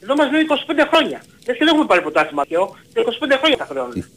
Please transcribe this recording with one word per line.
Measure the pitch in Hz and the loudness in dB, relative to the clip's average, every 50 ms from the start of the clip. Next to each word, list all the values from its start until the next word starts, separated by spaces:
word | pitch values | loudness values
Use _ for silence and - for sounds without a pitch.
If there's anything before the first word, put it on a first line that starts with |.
| - | -2
Εδώ | 196 269 | -2 0
μας | 285 302 262 | 2 2 2
λένε | 277 311 320 | 2 0 2
είκοσι | 311 294 269 - | 2 0 -2 -2
πέντε | - 320 285 294 - | -4 0 0 0 2
χρόνια. | - 330 294 202 139 - - - _ _ - | 2 0 0 0 -4 -10 -14 -20 _ _ -8
Λες | - 247 - | -8 -4 0
και | 302 | 2
δεν | 311 320 | 2 4
έχουμε | 302 294 | 2 4
πάρει | - 196 175 | 4 2 2
πρωτάθλημα, | 160 151 156 160 151 151 143 147 143 - | 2 0 0 0 0 0 -2 -4 -4 -2
Θεό. | 165 165 190 190 - - - _ _ | 0 -2 -2 -2 -6 -18 -20 _ _
Τα | 226 | -2
είκοσι | 226 233 226 - | -2 -2 -2 -4
πέντε | 302 277 277 262 | 0 0 0 2
χρόνια | 269 320 285 - | 2 2 0 0
τα | 151 - | -2 -6
χρεώνουν. | 143 135 127 123 120 - - - _ | -6 -6 -6 -6 -6 -8 -10 -10 _